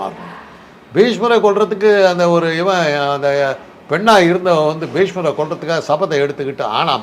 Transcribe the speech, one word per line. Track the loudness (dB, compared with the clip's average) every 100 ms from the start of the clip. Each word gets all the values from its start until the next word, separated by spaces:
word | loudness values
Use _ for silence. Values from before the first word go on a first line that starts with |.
மாறுறான். | -10 -12 -18 -18 -20 -20 -20 -20 -4
பீஷ்மரை | 2 2 2 0 2
கொல்றதுக்கு | 2 2 0 0 2 4 2
அந்த | 2 2
ஒரு | 2 0 -2
இவன் | 0 0 0 0
அந்த | -2 -2 0 0 0 -4 -12 -20 -6
பெண்ணா | -2 4 4
இருந்தவன் | 4 2 2 2 0 -2
வந்து | -4
பீஷ்மரை | 0 0 -2 -4
கொல்றதுக்காக | -2 -4 -6 -4 -4 -2
சபத்தை | -2 0 0
எடுத்துக்கிட்டு | -2 -4 -8 -6
ஆணா | -4 -2 0 -2